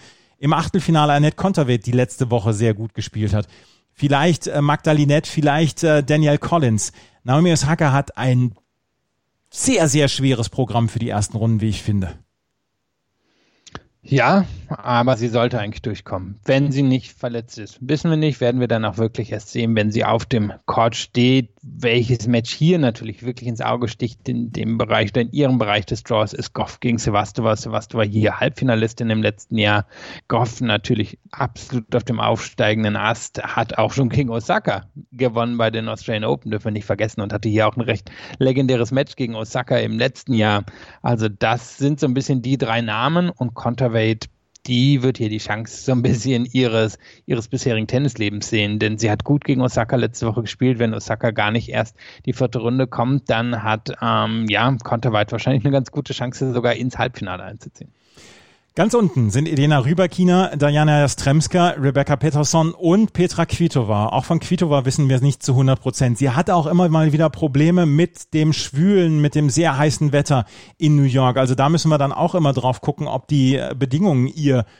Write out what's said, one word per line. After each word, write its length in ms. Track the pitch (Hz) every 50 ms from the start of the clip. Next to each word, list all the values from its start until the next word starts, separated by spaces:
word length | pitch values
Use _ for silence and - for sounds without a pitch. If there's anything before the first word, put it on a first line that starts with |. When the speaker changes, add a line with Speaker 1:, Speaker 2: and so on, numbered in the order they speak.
| - - - _ _ _ _
Speaker 1:
Im 140 | - 139 147
Achtelfinale 640 | 160 156 170 - - 180 - - 165 151 151 147 143
Annette 220 | 143 151 151 -
Kontaveit, 500 | - - 196 190 170 143 123 123 113 -
die 60 | 123
letzte 400 | 120 123 123 - - - 131 110
Woche 220 | 120 117 98 117 107
sehr 200 | 101 117 113 104
gut 220 | 98 113 110 -
gespielt 380 | - - - - 107 107 104 110
hat. 140 | 104 - - - - _ _ _ _ _ _ _
Vielleicht, 540 | - 143 139 139 139 156 180 156 - -
äh, 140 | - - 147
Magda 300 | 147 147 151 - - 160
Linette, 380 | 151 147 147 143 143 160 - -
vielleicht, 540 | - 165 147 143 143 156 165 143 - - 170
äh, 200 | 160 151 147 139
Danielle 360 | 120 151 156 156 147 147 -
Collins. 520 | - - 170 170 139 117 110 101 - - - - - _ _ _ -
Naomi 300 | 120 131 156 175 175 160
Osaka 400 | - 135 143 170 - 160 139 117
hat 240 | 117 - - -
ein 360 | - 123 131 123 123 123 117 - _ _ _ _ _ _ _ _ _ _ _ _ _ _ _ _ _ _ _
sehr, 380 | - - - 262 254 185 160
sehr 220 | 143 120 151 143 131
schweres 400 | - - 135 135 131 110 117 -
Programm 400 | - - 127 - - 117 113 110
für 100 | - 113
die 80 | 117
ersten 300 | 113 104 107 107 - -
Runden, 240 | 104 113 117 110 104
wie 80 | 113 110
ich 120 | 98 -
finde. 340 | - 110 101 98 95 80 - - _ _ _ _ _ _ _ _ _ _ _ _ _ _ _ _ _ _ _ _ _ _ _ _ _ _ _ _ _ - - - _ _ _ _ -
Speaker 2:
Ja, 380 | - 135 135 120 139 180 202 - - - - -
aber 500 | - - - - 123 120 117 120 131 131
sie 120 | 110 120 120
sollte 300 | 110 120 120 120 123 110
eigentlich 220 | 101 107 104 -
durchkommen, 580 | - 120 101 - - - 104 92 92 92 104 - -
wenn 260 | - 131 139 143 139
sie 120 | 131 139 139
nicht 300 | 131 131 123 - - -
verletzt 440 | - - 120 117 117 113 - -
ist. 220 | 113 101 - - -
Wissen 300 | 127 127 156 147 - 170
wir 60 | 160
nicht, 220 | 156 156 151 131 -
werden 200 | 127 120 123 127
wir 80 | 123
dann 180 | 110 117 110 110
auch 120 | 104 92
wirklich 340 | 110 113 110 - - 107 -
erst 180 | 113 98 - -
sehen, 260 | - 120 117 113 113
wenn 160 | 110 104 107
sie 140 | 104 117 -
auf 220 | 104 110 110 -
dem 260 | - 131 110 104 101 - - -
Court 280 | - - 120 113 117 -
steht. 540 | - - - - 123 120 127 131 135 120 - _ _ -
Welches 640 | 131 - - 127 117 117 123 113 123 123 113 98
Match 260 | 123 120 117 117 - -
hier 240 | - 151 170 185
natürlich 480 | 170 139 117 110 - 113 107 101 - 120
wirklich 220 | 127 123 - 117
ins 140 | 123 113 117
Auge 260 | 123 117 120 120 120
sticht 420 | 117 - - 123 113 - - - 127
in 220 | 123 117 120 113
dem 260 | 113 - 110 110 113
Bereich, 320 | 113 117 107 110 110 107 101 -
in 160 | 127 117 117
ihrem 260 | - 147 143 131 131
Bereich 300 | 120 117 104 104 107 101
des 160 | - 117 - -
Draws 300 | - 117 107 107 104 -
ist 200 | - - - -
Gauff 260 | - 107 - - -
gegen 200 | - 123 117 113
Sevastova. 560 | 110 117 104 104 107 - - 127 113 110 107
Sevastova 480 | - - 117 110 104 - - - 113 107
hier 360 | 101 104 107 107 101 - -
Halbfinalistin 680 | 120 131 127 - 139 127 113 110 110 110 - - 120 113
im 140 | 107 110 107
letzten 340 | 107 104 - - - 117
Jahr. 300 | 110 104 104 104 104 - _ - - - - - - -
Gauff 340 | - 120 113 123 110 - -
natürlich 560 | 127 113 104 104 - - 123 107 107 - - - _ -
absolut 640 | - - 139 - - - - - 135 120 110 - 127
auf 80 | 120 110
dem 160 | - 113 113
aufsteigenden 800 | 110 110 113 110 - - - - 110 107 107 110 110 104 104
Ast, 440 | 98 101 110 110 - - - - -
hat 380 | - - - 117 113 113 - -
auch 120 | 110 107
schon 180 | - 139 135 113
gegen 200 | 107 143 139 117
Osaka 540 | 113 117 117 - 185 214 - - 101 92 - - - 143 - _
gewonnen 460 | 131 120 131 120 110 117 117 120 120
bei 140 | 117 113 110
den 180 | 110 113 110 110
Australian 360 | 110 - - 120 113 104 110
Open, 260 | 120 139 131 - 110
dürfen 140 | 110 101 -
wir 60 | 110 104
nicht 120 | 107 -
vergessen, 360 | - 104 98 110 107 - 110
und 120 | 98 98 107
hatte 160 | 104 107 110
hier 180 | 104 107 107
auch 80 | 107 -
ein 60 | 123
recht 300 | 113 - 110 - - - - - - - -
legendäres 540 | - 127 131 127 139 135 127 131 117 117 117
Match 240 | 131 135 139 - -
gegen 180 | - 131 117 113
Osaka 440 | 110 110 - - 127 123 - 127
im 200 | 120 113 107 110
letzten 380 | 113 123 135 - - - - 123
Jahr. 280 | 110 107 107 104 104 107 - - - - - - -
Also 260 | - 120 120 107 110
das 520 | 104 98 - 113 110 120 127 - - - -
sind 200 | 139 143 151 143
so 60 | 156
ein 80 | 131 123
bisschen 300 | 135 - - 139 123 113
die 160 | 131 135 117
drei 220 | 135 113 113 120
Namen 500 | 117 107 107 110 127 147 165 175 180 175
und 240 | - - 123 117 117
Kontaveit, 760 | - - 117 120 127 131 117 113 113 110 110 110 110 - - _ _ _ _ _ _ -
die 360 | 127 123 120 131 143 143 127 123
wird 160 | 131 117 -
hier 100 | 117 107
die 80 | 107
Chance 480 | 107 - - 104 110 113 - - - -
so 60 | 139
ein 100 | 127 123
bisschen 440 | 120 - 131 113 110 135 127 117 123
ihres, 520 | 120 123 131 127 113 113 113 110 107 - - _ - - _ -
ihres 200 | - 139 113 110
bisherigen 380 | - 135 120 - 131 113 110 110
Tennislebens 640 | - 123 127 147 135 - - 107 101 104 101 - -
sehen, 300 | 117 107 104 101 104 104
denn 180 | 110 110 110
sie 140 | 104 117 107
hat 120 | 104 - -
gut 220 | - 147 143 -
gegen 160 | - 135 127
Osaka 340 | 127 123 - 127 110 - 135
letzte 300 | 120 117 113 - - 117
Woche 160 | 113 104 123
gespielt. 380 | 110 - - - 131 127 123 113
Wenn 160 | 120 110 110
Osaka 340 | 110 - - 113 - - 117
gar 220 | 113 110 104 104
nicht 180 | 110 120 - -
erst 260 | - 110 113 - _ _ - - - - -
die 80 | 131 -
vierte 260 | - 131 120 - 120
Runde 280 | 110 120 127 131 131
kommt, 420 | 127 - 135 120 127 139 135 - -
dann 320 | 117 113 117 120 120 113
hat, 320 | 110 110 110 110 - - - -
ähm, 460 | 123 113 113 110 107 110 110 113 113 107
ja, 260 | 101 104 117 135 135 - -
Kontaveit 480 | - 127 117 131 120 110 104 104 -
wahrscheinlich 320 | 117 110 - 131 143 120 104
eine 80 | 143
ganz 200 | 139 135 120 -
gute 220 | - 147 135 - 131
Chance, 380 | - 127 123 117 - 135 131
sogar 220 | 120 123 117 120 117
ins 240 | 110 120 127 -
Halbfinale 460 | - 117 - - - 101 92 90 92 95
einzuziehen. 480 | 92 110 - - - _ - - - _ _ _ _ _ - - - - - _ _ _ _ _ _ -
Speaker 1:
Ganz 160 | 156 185 220 240
unten 360 | 240 214 165 - 127 113 104
sind 180 | 95 131 156
Elena 320 | 170 160 135 143 151 151 135
Rybakina, 760 | 113 139 180 190 185 175 - - 180 180 175 185 190 - -
Diana 420 | 147 147 147 147 151 151 151 147 147
Jastremska, 760 | 143 127 - - - 139 139 160 147 - - 180 175 175 - 147
Rebecca 380 | 135 139 123 139 139 - 147
Peterson 560 | - 143 160 131 147 147 - - 165 156 165 -
und 400 | - 180 165 180 214 220 - -
Petra 320 | - 180 170 - 170 165
Kvitova. 640 | - - - 170 160 - 139 110 101 107 104 107
Auch 180 | 110 - 131 -
von 160 | - 165 160
Kvitova 420 | - - 180 170 180 151 147 139 123
wissen 240 | 135 - - 143
wir 80 | 131 135
es 60 | 120
nicht 200 | 135 143 135 -
zu 140 | - 139 127
hundert 240 | 131 135 135 135 -
Prozent. 380 | - 135 - - 135 123 113
Sie 140 | - 139 131
hatte 240 | 117 156 180 - 180
auch 100 | 175 147
immer 240 | 151 175 175 185 165
mal 240 | 160 160 156 156 139
wieder 160 | 156 160 151
Probleme 560 | - - 165 143 131 143 151 170 180 180 170
mit 480 | 151 143 156 175 - - - - - -
dem 180 | 156 156 160
schwülen, 720 | 147 - - - 135 143 175 202 208 190 175 160 156 151
mit 120 | 147 143 -
dem 160 | 151 151 135
sehr 280 | 107 156 170 156 135
heißen 340 | 131 151 156 120 - 156 143
Wetter 320 | 139 143 139 - 143 123 107 - - - - - _
in 200 | - 160 151 151
New 60 | 143 139
York. 340 | 131 120 135 131 127 120
Also 180 | 135 131 127 127
da 140 | 135 135 147
müssen 180 | 170 156 -
wir 100 | 156 156
dann 140 | 139 139 143
auch 240 | - - 165 165 -
immer 160 | 180 151 139
drauf 300 | 131 135 117 127 123 -
gucken, 260 | - - - - 151
ob 220 | 127 113 131 - -
die, 260 | 151 139 131 131 135
äh, 180 | 127 127 127 135 123
Bedingungen 480 | 139 127 131 156 208 190 143 123 127
ihr, 380 | 135 - 156 147 139 131 123 107 - _ _